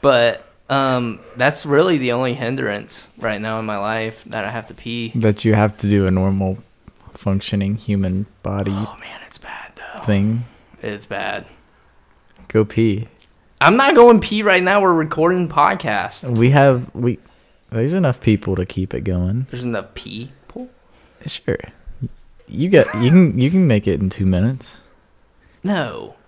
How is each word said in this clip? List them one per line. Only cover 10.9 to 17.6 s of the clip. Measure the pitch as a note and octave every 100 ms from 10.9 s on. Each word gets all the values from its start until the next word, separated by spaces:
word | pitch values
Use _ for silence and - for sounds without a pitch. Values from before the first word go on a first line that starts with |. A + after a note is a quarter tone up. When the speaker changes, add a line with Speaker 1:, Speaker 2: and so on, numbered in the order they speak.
| G#2
Speaker 1:
bad. | - G2+ G2 G2+ - - _ _ _ _ _ _ _ _ -
Speaker 2:
Go | A2
pee. | G#2+ - A2+ G2+ A#2 _ _ _ _ _
Speaker 1:
I'm | C#3+ A3
not | C#4
going | D4+ A#3+ A3+
pee | - G#3
right | G#3 F#3
now. | F3+ G3+
We're | F#3+
recording | E3 D#3 D#3+ E3 F3+ E3+
the |
podcast. | D3 D3+ F#3+ D3+ G2+ F#2+ - C3 A#2
Speaker 2:
We | A#2+
have, | C#3+ C#3 B2+ B2+
we, | - A#2+ A#2 _ _ _ _